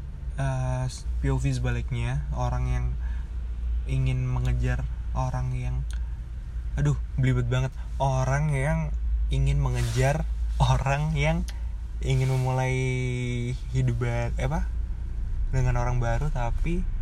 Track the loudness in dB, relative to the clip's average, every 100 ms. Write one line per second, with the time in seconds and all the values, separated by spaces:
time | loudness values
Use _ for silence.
0 | -10 -8 -6 -2 -2 0 -2 -2 -2 -4
1 | -4 0 2 2 2 0 0 0 -2 -2
2 | -2 -2 -2 -2 0 0 0 0 0 -2
3 | -2 -2 -4 -6 -6 -4 -2 -2 0 0
4 | 2 2 0 0 2 2 2 0 -2 -4
5 | -4 -2 -2 -2 -2 -2 -2 -2 -2 -4
6 | -4 -6 -8 -8 -8 -6 -4 0 2 0
7 | -2 0 2 2 2 0 0 -4 -6 -2
8 | 0 2 2 2 2 0 0 0 0 -2
9 | 0 0 2 2 4 4 2 2 0 2
10 | 2 2 -2 -2 -2 4 4 4 4 2
11 | 2 2 2 2 0 -4 -6 -6 -6 -4
12 | 2 2 4 2 2 2 2 2 0 0
13 | 0 -2 -2 -2 -2 -4 -2 0 2 2
14 | 0 0 0 0 0 0 0 -2 -2 -4
15 | -4 -2 -2 0 0 2 4 2 2 2
16 | 2 2 2 0 0 0 0 0 0 0